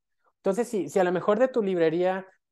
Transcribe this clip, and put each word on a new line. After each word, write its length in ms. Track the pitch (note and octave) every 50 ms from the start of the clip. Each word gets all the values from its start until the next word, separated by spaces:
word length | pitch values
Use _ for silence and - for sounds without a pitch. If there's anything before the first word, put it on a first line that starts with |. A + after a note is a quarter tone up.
| _ _ _ _ _ _ _
Entonces, 320 | _ _ F#3+ F#3+ G#3 A#3+ A#3
si, 200 | - G3+ D#3+ C#3+
si 100 | - G#3
a 60 | F#3
lo 80 | F3+ F3+
mejor 260 | F3+ E3 - G#3 G#3
de 100 | B3+ B3+
tu 140 | B3+ B3 G#3+
librería, 640 | F#3+ F#3+ F3 E3 D#3+ D#3 F3 F3+ F3+ F#3 F#3+ F#3+ - _ _ _ _